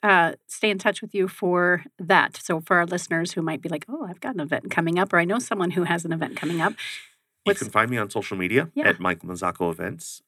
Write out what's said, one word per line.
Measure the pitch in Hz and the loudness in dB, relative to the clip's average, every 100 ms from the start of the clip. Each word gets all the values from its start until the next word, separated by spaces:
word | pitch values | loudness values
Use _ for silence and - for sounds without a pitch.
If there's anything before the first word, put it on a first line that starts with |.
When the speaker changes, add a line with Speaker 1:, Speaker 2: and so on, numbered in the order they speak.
Speaker 1:
uh, | 214 185 165 - - | 4 6 6 0 -12
stay | - 214 | -2 0
in | 196 | 2
touch | 214 196 | 0 0
with | 208 | -4
you | 202 185 | -2 -2
for | - 180 180 175 175 - - | 0 2 4 4 2 0 -8
that? | 175 185 - - | 4 4 4 -2
So | - 165 | -4 -4
for | 160 180 | 2 2
our | 170 | 2
listeners | 175 - 165 175 | -2 -2 -2 -2
who | - | -4
might | 160 160 | -4 -4
be | - | -6
like, | 151 - | -8 -8
"Oh, | 294 | -10
I've | 208 185 | -10 -10
got | - | -8
an | 214 | -6
event | 147 - - | -4 -4 -2
coming | - 165 175 | -2 0 0
up," | 190 | 2
or, | 175 | 2
"I | |
know | 170 226 | 2 -2
someone | 247 - 180 | -2 -2 0
who | 175 | 0
has | 170 170 | 0 -2
an | 170 | -2
event | 165 160 - | -4 -4 -6
coming | 151 170 | -4 0
up." | 185 | -2
Speaker 2:
You | 220 - - - _ _ _ | -2 -10 -12 -16 _ _ _
Speaker 1:
What's | - 202 | 0 0
Speaker 2:
can | 110 | 2
find | 107 113 | 2 2
me | 123 | 0
on | 104 | -2
social | 110 98 98 | -4 -4 -2
media | 92 117 165 | 2 2 2
Speaker 1:
Yeah. | - 107 | 0 2
Speaker 2:
at | 98 | 2
Michael | 92 85 85 | 0 -2 -6
Mazzocco | 87 90 - 87 | -4 -4 -2 -2
Events, | 80 90 120 - - | -2 -6 -8 -14 -18